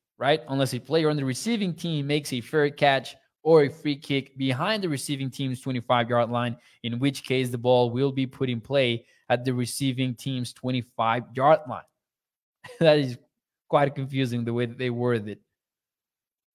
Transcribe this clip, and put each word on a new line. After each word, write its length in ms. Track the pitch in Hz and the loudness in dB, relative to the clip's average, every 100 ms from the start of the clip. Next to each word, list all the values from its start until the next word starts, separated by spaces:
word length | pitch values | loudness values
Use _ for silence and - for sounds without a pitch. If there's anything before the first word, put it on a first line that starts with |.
| _ - | _ -2
right? 240 | 123 156 156 | 0 0 0
Unless 260 | 135 135 | -2 0
a 60 | 127 | -2
player 300 | - 160 156 | -2 0 2
on 60 | 151 | 0
the 80 | 131 | -2
receiving 480 | 127 226 233 190 | -4 -2 -2 -2
team 340 | 160 170 151 139 | -4 -4 -4 0
makes 260 | 143 143 | -2 -2
a 80 | 127 | -8
fair 280 | 110 156 147 | -2 0 0
catch 440 | 143 143 135 117 - _ _ | 2 2 2 -2 -16 _ _
or 200 | 156 160 | 4 6
a 60 | 139 | 6
free 260 | - 151 143 | 0 -6 -6
kick 420 | - 139 131 131 | -2 -4 -4 -4
behind 460 | 135 123 180 220 | -2 -2 -2 -2
the 60 | 185 | -2
receiving 420 | 135 - 139 135 | -4 -4 -6 -6
team's 300 | - 135 123 | -4 -6 -6
twenty-five-yard 680 | - 127 - 123 117 120 117 | -6 -4 0 2 2 2 0
line, 280 | 120 120 117 _ _ | -2 -4 -6 _ _
in 160 | 117 120 | -6 -2
which 240 | 139 135 | -2 -2
case 260 | - 131 127 | -2 -2 0
the 80 | 120 | 0
ball 320 | 120 123 120 | 4 4 4
will 220 | 120 139 | 0 -2
be 160 | 135 131 | -2 -4
put 220 | - 131 | -4 -4
in 100 | 120 | -4
play 460 | - 139 123 117 - _ - | -2 2 2 0 -6 _ -2
at 160 | 123 131 | -2 0
the 80 | |
receiving 600 | 123 120 - 139 127 131 | -2 -4 -4 -2 -2 -4
team's 380 | 117 139 127 120 | -4 -6 -6 -8
twenty-five-yard 1080 | - 127 127 117 - 113 120 117 117 139 156 143 | -8 -6 -4 -4 -2 0 0 -4 2 4 4 2
line. 160 | 101 - _ _ _ _ | -12 -14 _ _ _ _
<laughs> 540 | _ _ _ - - | _ _ _ -12 2
That 200 | 165 151 | 4 4
is 180 | 135 120 _ _ _ _ - | 2 -6 _ _ _ _ 0
quite 260 | 151 143 143 | 2 2 -2
confusing 480 | 135 135 131 120 | -4 -2 0 -2
the 100 | 117 | -2
way 120 | 117 120 | -2 -2
that 120 | 123 | -4
they 120 | 127 | -6
worded 400 | 120 123 117 104 | -2 0 0 -4
it. 120 | 101 _ _ _ _ _ _ _ _ _ _ _ | -12 _ _ _ _ _ _ _ _ _ _ _